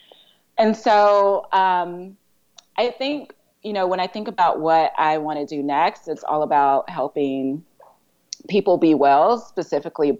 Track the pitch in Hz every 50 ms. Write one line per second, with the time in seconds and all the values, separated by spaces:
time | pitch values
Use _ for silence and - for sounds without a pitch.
0 | _ _ - _ _ _ _ _ _ _ - - 220 214 214 220 - 240 214 208
1 | 208 208 202 202 196 202 202 - - - - 190 190 190 185 175 175 175 175 175
2 | 180 190 196 _ _ _ _ _ _ _ _ - _ _ - - 226 240 240 -
3 | 262 277 294 285 254 - - _ _ _ _ _ - 214 208 196 185 180 185 185
4 | 180 190 - 214 214 - 185 - 175 160 - - 156 160 160 160 - - - -
5 | 156 156 156 156 151 151 151 147 143 - 156 143 139 143 139 147 165 202 214 -
6 | - 165 156 - - - 151 151 151 - 151 143 139 139 139 139 - - 180 156
7 | 131 147 - 151 143 139 135 135 131 135 139 156 - _ _ _ - _ _ _
8 | _ _ _ _ _ - - _ - - 190 202 - - 175 - 170 160 156 131
9 | 143 139 143 143 160 208 240 233 - - - 185 156 - 165 143 - 165 - -
10 | 156 143 131